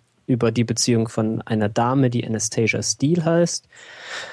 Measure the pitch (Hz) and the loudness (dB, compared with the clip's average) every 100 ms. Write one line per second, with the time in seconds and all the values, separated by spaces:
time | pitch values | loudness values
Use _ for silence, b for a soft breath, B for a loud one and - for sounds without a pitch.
0 | _ _ - 123 117 113 117 113 - 117 | _ _ -2 0 2 2 0 0 2 2
1 | 113 - 110 113 - 110 104 110 117 135 | 0 0 -2 -2 -2 0 0 0 0 2
2 | 131 120 120 110 - - 110 110 - - | 2 2 -2 -4 -4 0 0 0 -4 0
3 | 139 175 160 170 170 - _ B B B | 0 2 2 2 2 -2 _ B B B
4 | B B B | B B B